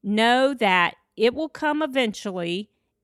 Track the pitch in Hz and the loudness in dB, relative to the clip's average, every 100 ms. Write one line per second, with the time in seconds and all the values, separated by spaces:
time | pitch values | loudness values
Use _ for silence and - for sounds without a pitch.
0 | 196 208 226 247 262 269 208 180 175 - | -4 2 4 4 2 2 2 2 2 -2
1 | _ - 220 254 311 - 302 302 311 262 | _ -2 0 0 -6 -4 -2 -2 -2 -2
2 | 233 190 208 185 170 180 214 _ _ _ | -2 -4 -8 -6 -6 -6 -8 _ _ _